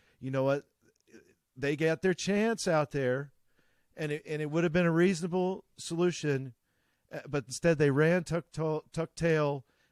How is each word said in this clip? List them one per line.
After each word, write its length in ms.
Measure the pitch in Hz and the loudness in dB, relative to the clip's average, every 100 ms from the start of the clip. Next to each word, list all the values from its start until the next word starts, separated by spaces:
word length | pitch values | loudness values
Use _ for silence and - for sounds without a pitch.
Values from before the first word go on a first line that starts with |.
| _ _ | _ _
you 100 | 131 | -6
know 140 | 135 | -2
what? 220 | 135 143 - _ _ _ _ 113 - _ _ - | 0 0 -4 _ _ _ _ -20 -20 _ _ -6
They 200 | 139 147 | -2 0
got 240 | 160 160 | 0 2
their 120 | 190 175 | 0 0
chance 520 | - 202 220 226 - | 0 0 0 0 2
out 240 | 160 147 | 2 2
there," 400 | 143 127 127 143 _ _ _ _ _ _ - | 0 0 0 -4 _ _ _ _ _ _ -10
and 160 | 156 | -8
it, 120 | 147 - | -6 -6
and 160 | 151 | -6
it 80 | 151 | -2
would 140 | 160 | 0
have 100 | 170 | 2
been 140 | 170 170 | 4 4
a 40 | |
reasonable 760 | 165 180 175 175 185 185 185 - - | 4 4 2 -2 -2 -2 -4 -12 -16
solution, 760 | - 165 175 - 151 135 135 - _ _ _ _ _ | -6 0 0 0 -2 -2 -4 -16 _ _ _ _ _
uh, 80 | 156 - | -14 -6
but 180 | 143 131 | -6 -6
instead 320 | 127 170 151 | -2 0 4
they 140 | 143 | 4
ran 320 | 135 160 180 | 4 4 2
tuck 280 | 151 165 - | 0 -6 -6
to-, 280 | - 156 151 - | -6 -4 -4 -6
tuck 220 | - 160 | -8 -6
tail, 500 | - 165 156 147 143 - _ _ | -2 0 2 0 -2 -10 _ _